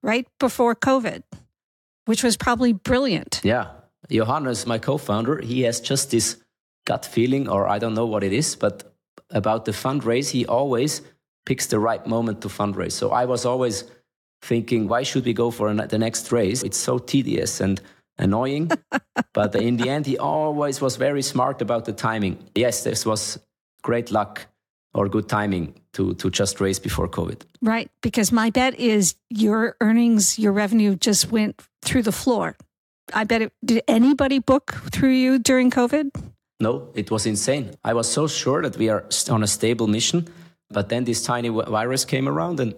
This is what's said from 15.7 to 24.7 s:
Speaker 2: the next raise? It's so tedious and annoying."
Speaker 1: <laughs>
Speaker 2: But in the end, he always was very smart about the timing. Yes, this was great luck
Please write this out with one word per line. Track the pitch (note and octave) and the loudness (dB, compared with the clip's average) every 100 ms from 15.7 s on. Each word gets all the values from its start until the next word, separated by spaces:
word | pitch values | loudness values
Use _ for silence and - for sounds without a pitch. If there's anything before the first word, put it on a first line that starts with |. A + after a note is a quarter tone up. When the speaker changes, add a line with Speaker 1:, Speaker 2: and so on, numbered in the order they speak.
| G#2 - | 0 0
Speaker 2:
the | A2 | 0
next | A2+ - - | 0 -2 -2
raise? | A#2+ F#2+ B2+ | 2 2 0
It's | - - | -4 -4
so | - B2+ | -2 -2
tedious | - C3+ - - - - | 0 0 2 -2 -2 -2
and | F#2+ F#2+ - _ _ - | 0 -2 -6 _ _ -2
annoying." | G2 G#2 C3 C#3+ E3 | 0 2 0 -2 -2
Speaker 1:
<laughs> | D#4+ _ - _ - - | -2 _ -8 _ -6 -2
Speaker 2:
But | - G#2 | 0 0
in | G2+ A#2 A#2+ | 2 2 2
the | B2 | 0
end, | D3 C#3 | 0 -2
he | - | -2
always | C#3+ D3+ D#3 D3 D3 C3+ | 0 0 0 0 -2 0
was | C3+ A#2+ | -2 0
very | C3 C#3+ | 0 0
smart | B2+ - B2+ C3 | -2 0 0 0
about | A2+ A#2 | -2 -2
the | A2 | -2
timing. | G#2 A#2+ A2 G2 - - - | -4 -2 0 -2 -4 -6 0
Yes, | B2 A#2+ | 0 0
this | A#2 - A2+ | -4 -2 -2
was | A2 - - _ _ _ _ | -2 -4 -10 _ _ _ _
great | - A#2 A#2 | -2 -2 0
luck | G#2+ G#2 - - _ _ | -2 -2 -8 -18 _ _